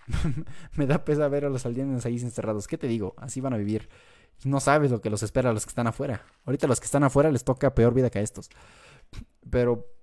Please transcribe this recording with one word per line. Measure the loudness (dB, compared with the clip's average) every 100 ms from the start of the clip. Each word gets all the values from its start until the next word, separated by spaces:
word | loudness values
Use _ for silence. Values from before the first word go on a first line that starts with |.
| -4
<laughs> | -2 0 -2 -6 -12 -6 -2
me | 2
da | 2
pesa | 2 0 2
ver | 2
a | 0
los | -2 -4
aldeanos | -4 -2 -2 -2
ahí | -4
encerrados. | -4 -4 -4 -4 -4
¿Qué | -6
te | -2
digo? | -2 -4 -8
Así | -10 -6
van | -2
a | -2
vivir. | 0 -2 -6 -18 -20 -20 _ -8
No | -2 2
sabes | 4 4 4
lo | 2
que | 0
los | -2
espera | 0 2 2
a |
los | 0
que | -2
están | -2 -2
afuera. | -2 -6 -6 -10 _
Ahorita | -4 0 0
a |
los | -2
que | -2
están | 2
afuera | 4 4 4
les | 2
toca | 0 0 2
peor | 4 4
vida | 4 2
que | 0
a |
estos. | -4 -8 -18 -20 -20 -20 -20 -20 -18 -18 -18 _ -2
Pero | 2 2 0 -4 2